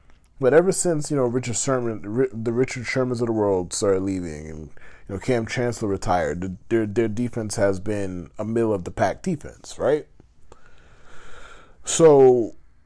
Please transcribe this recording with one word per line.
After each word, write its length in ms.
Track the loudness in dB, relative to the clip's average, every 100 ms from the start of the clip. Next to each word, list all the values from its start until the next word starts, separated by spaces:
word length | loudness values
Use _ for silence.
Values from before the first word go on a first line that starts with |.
| -20 -20 _ 0
But 120 | 6
ever 200 | 6 6
since, 360 | 2 0 0 0
you 60 | 0
know, 80 |
Richard 320 | 0 0 -4 -4
Sherman, 460 | -2 0 -2 -6
Ri-, 260 | -4 0 0
the 180 | -2 -2
Richard 320 | 0 -2 -2
Shermans 380 | -4 -2 -2 -2
of 60 | 0
the 40 |
world 400 | 2 2 2 -2
started 320 | -2 0 2
leaving 460 | 0 -4 -6 -10 -12
and, 120 | -12 -14 -14 -16 -16 -12
you 80 | -8
know, 40 |
Cam 280 | -2 0 0
Chancellor 400 | -2 -2 -2 -2
retired, 540 | -2 0 0 0 -4
the, 140 | -6 -8 -2
their, 180 | 0 2
their 220 | 0 0
defense 480 | -2 -4 -4 -6 0
has 240 | 0 0
been 500 | -2 -4 -4 -6 -10 -8
a 60 |
middle-of-the-pack 800 | -2 0 2 0 -4 -2 -2 0
defense, 580 | -6 -6 -8 -18 -18 -2
right? 260 | 0 0 -2 -20 -20 -20 -20 -20 -20 -20 -20 -20 -14 -12 -10 -12 -14 -18 -20 -14 -4
So, 720 | 6 8 10 8 8 2 -6 -20 -20